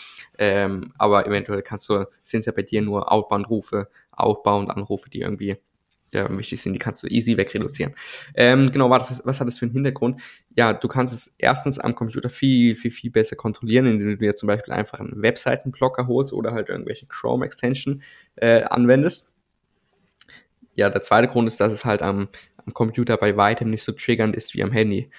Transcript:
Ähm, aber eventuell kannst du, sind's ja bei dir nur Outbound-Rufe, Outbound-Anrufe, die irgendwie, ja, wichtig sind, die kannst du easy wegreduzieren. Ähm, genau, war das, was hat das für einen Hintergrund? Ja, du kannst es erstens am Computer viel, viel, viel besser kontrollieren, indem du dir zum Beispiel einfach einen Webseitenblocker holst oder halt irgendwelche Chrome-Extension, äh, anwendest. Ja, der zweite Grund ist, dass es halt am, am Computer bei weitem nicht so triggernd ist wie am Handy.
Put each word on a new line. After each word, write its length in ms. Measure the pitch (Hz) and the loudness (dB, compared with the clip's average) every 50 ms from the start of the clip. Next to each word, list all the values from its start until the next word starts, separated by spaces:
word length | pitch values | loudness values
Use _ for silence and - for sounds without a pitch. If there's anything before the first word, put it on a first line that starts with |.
| - - - - - - _ - | -20 -20 -20 -20 -20 -20 _ 0
Ähm, 560 | 104 104 98 101 101 98 98 92 - - - - | 0 2 2 2 0 0 -2 -6 -8 -12 -4 0
aber 300 | - 107 101 101 95 101 | 2 4 4 4 4 2
eventuell 340 | 104 101 95 - 104 98 | -2 -2 -2 -4 -6 -6
kannst 280 | 98 - 104 101 - - | -6 -8 -10 -10 -4 -2
du, 160 | 107 98 98 - _ _ | 0 0 0 -4 _ _
sind's 240 | _ - - 113 107 | _ -6 -4 -4 -4
ja 80 | - - | -2 -4
bei 100 | - 98 | -4 -6
dir 180 | - - 107 | -2 -2 -2
nur 300 | 107 104 101 101 - - | -2 0 -2 -4 0 2
Outbound-Rufe, 800 | 95 107 104 - 104 101 101 104 113 107 - - - 104 98 - _ _ _ _ | 0 0 2 0 -2 -2 -2 -2 -4 -4 -4 -4 -6 -6 -6 -6 _ _ _ _
Outbound-Anrufe, 1000 | _ - - 107 104 - - 104 101 101 98 95 - 101 98 - 104 98 - - | _ 0 0 0 0 2 2 2 2 2 0 -2 -4 -6 -6 -6 -6 -8 -8 -12
die 120 | - - | -10 -8
irgendwie, 360 | 90 90 101 - 104 101 98 - _ _ _ _ _ _ _ _ _ _ | -6 -6 -6 -6 -6 -6 -8 -8 _ _ _ _ _ _ _ _ _ _
ja, 260 | - 98 98 98 95 98 | -4 -4 -2 -2 -4 -6
wichtig 240 | 107 - - 120 | -6 -8 -8 -8
sind, 120 | - - 95 | -6 -6 -6
die 60 | - | -6
kannst 240 | - 110 - - - | -6 -8 -8 -8 -8
du 40 | - | -2
easy 300 | - 117 110 117 113 98 | -2 0 0 2 0 0
wegreduzieren. 560 | 98 - - 101 - - - - - 139 - - - - - - - - - | 0 -2 -2 -6 -6 -6 -6 -6 -6 -8 -8 -12 -18 -18 -18 -18 -20 -14 0
Ähm, 380 | - 120 120 127 135 135 131 | 4 4 6 6 6 6 4
genau, 180 | 135 139 135 123 | 4 4 4 4
war 100 | 127 127 | 4 4
das, 220 | 127 - 127 120 - | 2 0 -8 -8 -6
was 140 | 131 135 135 | -6 -4 -4
hat 80 | 135 120 | -4 -6
das 120 | 120 - | -4 -4
für 60 | 123 | -6
einen 80 | 117 113 | -4 -2
Hintergrund? 480 | 135 139 139 135 - 120 120 123 - - - - - _ _ _ | -2 -2 -2 -2 -2 -2 -2 -2 -4 -10 -20 -20 -20 _ _ _
Ja, 180 | - 120 113 107 | 2 2 2 2
du 140 | - - 120 | 0 -4 -4
kannst 260 | - 131 127 127 120 | -2 -2 -2 -2 -2
es 220 | 113 - - - _ | -6 -8 -8 -6 _
erstens 420 | - - 131 139 - 143 139 - | 2 2 2 2 0 -4 -4 -2
am 160 | - - 120 | -2 -4 -2
Computer 340 | - 120 113 110 - - 123 | -2 -6 -6 -6 -6 -6 -6
viel, 460 | - - - 135 131 123 120 120 110 | -6 0 2 4 4 6 6 4 4
viel, 160 | - - 117 | 2 -4 -8
viel 200 | 117 - - 123 | -8 -6 -10 0
besser 240 | - 110 110 - - | 2 2 2 2 -2
kontrollieren, 500 | - - 113 107 - - 113 110 127 131 | -6 -4 -6 -4 -4 -2 2 4 4 4
indem 240 | 127 113 107 101 104 | 4 2 2 0 -2
du 80 | 104 101 | -2 0
dir 180 | 113 104 101 | 0 0 0
zum 120 | - - 104 | 0 0 0
Beispiel 260 | 101 104 - - - | 0 0 -2 -4 -4
einfach 260 | 95 107 - - - | -4 -4 -4 -8 -12
einen 220 | - - - 104 | -12 -10 -8 0
Webseitenblocker 840 | 101 - - - - 131 127 131 - 131 - - 131 131 127 - 127 123 | 0 0 0 2 -2 -2 -2 -2 -4 -8 -4 -2 -2 -2 0 -2 -2 0
holst 260 | 120 127 139 135 - | 0 0 0 0 -4
oder 180 | 98 110 113 | -4 -4 -2
halt 180 | 117 113 104 - | -4 -4 -4 -6
irgendwelche 360 | 92 - - - - - - | -6 -8 -8 -8 -10 -12 -12
Chrome-Extension, 960 | _ - - - 120 123 127 127 - - - - 120 131 135 - 139 139 139 - - - - _ _ _ - | _ -16 -8 -4 -2 -2 -2 -2 -4 -6 -4 -4 -4 -4 -2 -4 -6 -6 -6 -8 -18 -20 -20 _ _ _ -2
äh, 260 | 113 117 117 113 - | 2 4 6 4 4
anwendest. 680 | - - - 120 120 127 135 147 180 - - - _ _ _ _ _ _ _ _ _ _ _ _ _ _ _ _ _ _ _ - _ - - _ _ _ _ _ _ _ | 2 2 2 6 6 6 6 4 2 -2 -4 -12 _ _ _ _ _ _ _ _ _ _ _ _ _ _ _ _ _ _ _ -20 _ -20 -20 _ _ _ _ _ _ _
Ja, 140 | - 101 101 | 0 0 0
der 120 | 98 98 | 0 -2
zweite 260 | - - 104 110 120 123 | 0 4 4 4 4 4
Grund 200 | - 120 117 113 | 2 0 0 0
ist, 120 | 110 - | 0 0
dass 140 | 101 110 110 | 0 0 0
es 120 | 104 - | -2 -2
halt 160 | 120 104 101 | -2 -2 0
am, 280 | - 95 98 101 101 - - - - _ _ - _ | 0 -2 -2 -2 -4 -6 -10 -18 -20 _ _ -18 _
am 80 | - - | -16 -4
Computer 440 | - 117 110 110 - 120 120 113 - | -2 -2 -2 0 -2 0 0 0 2
bei 200 | - 107 98 104 | 2 2 4 4
weitem 320 | 101 101 110 - 117 113 | 4 2 2 0 -2 -4
nicht 140 | 110 107 - | -4 -4 -4
so 80 | - | -6
triggernd 440 | 107 - - - 117 113 110 107 104 | -8 -6 -2 -2 0 2 2 0 0
ist 180 | - - - - | -2 -6 -8 -6
wie 80 | - 101 | -4 -2
am 80 | 98 | 0
Handy. 400 | 123 110 110 107 101 98 - - - | 2 2 2 2 2 -2 -4 -6 -12